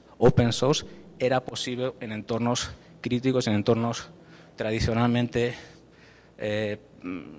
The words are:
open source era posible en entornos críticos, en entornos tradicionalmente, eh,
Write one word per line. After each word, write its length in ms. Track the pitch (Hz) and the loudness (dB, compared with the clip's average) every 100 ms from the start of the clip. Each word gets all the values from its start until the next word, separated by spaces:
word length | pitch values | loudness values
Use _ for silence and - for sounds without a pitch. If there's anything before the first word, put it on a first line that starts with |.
| - - | -20 4
open 320 | 123 - 117 | 6 6 4
source 320 | - 131 156 - - - - | 2 2 2 -2 -14 -18 -4
era 240 | 127 127 | 0 0
posible 560 | - 113 - 123 127 - | -2 -6 -6 -4 -4 -6
en 160 | 113 | -8
entornos 560 | 107 104 113 120 123 - - - - | -8 -4 -2 0 0 -4 -10 -20 -10
críticos, 480 | - 123 131 127 120 | -4 -2 0 0 2
en 80 | 104 | 2
entornos 560 | 104 113 117 113 - - - - - | 4 2 2 -4 -10 -18 -20 -20 -16
tradicionalmente, 1040 | - 110 113 120 113 120 120 120 120 120 - - - - - - - - - | -6 -4 0 0 2 2 2 0 0 -2 -4 -14 -20 -20 -20 -20 -20 -20 -10
eh, 400 | 107 104 104 104 - - 90 90 69 | -4 -4 -4 -6 -12 -16 -12 -12 -12